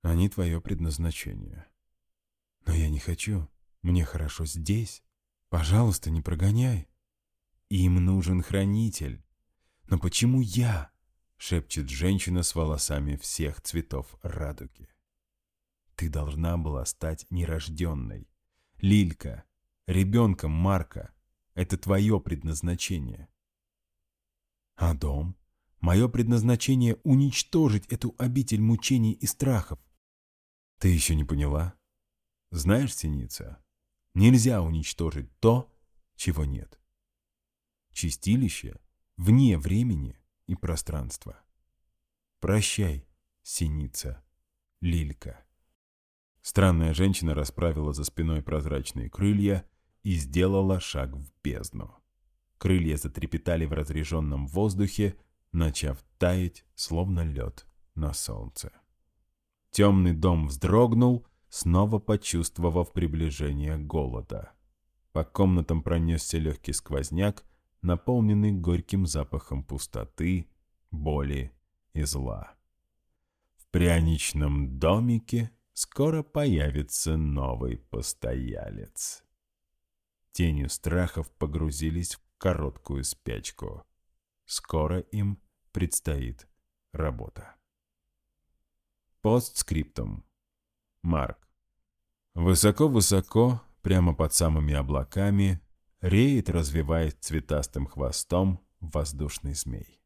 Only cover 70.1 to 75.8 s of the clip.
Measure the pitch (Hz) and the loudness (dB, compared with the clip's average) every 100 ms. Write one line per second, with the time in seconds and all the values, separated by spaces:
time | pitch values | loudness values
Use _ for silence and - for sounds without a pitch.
70.1 | - 85 92 87 _ _ _ _ 80 76 | -4 0 0 -4 _ _ _ _ -6 -2
71.1 | 73 69 69 64 _ _ _ _ 78 71 | -2 -2 -4 -6 _ _ _ _ -4 -4
72.1 | 71 64 50 - _ _ _ _ _ _ | -4 -6 -8 -12 _ _ _ _ _ _
73.1 | _ _ _ _ _ _ 87 87 85 82 | _ _ _ _ _ _ 2 4 4 4
74.1 | 78 - 73 73 71 67 65 80 101 120 | 0 -2 -2 0 0 -2 0 2 2 2
75.1 | 117 - 117 113 _ _ - | 0 -2 -4 -4 _ _ -10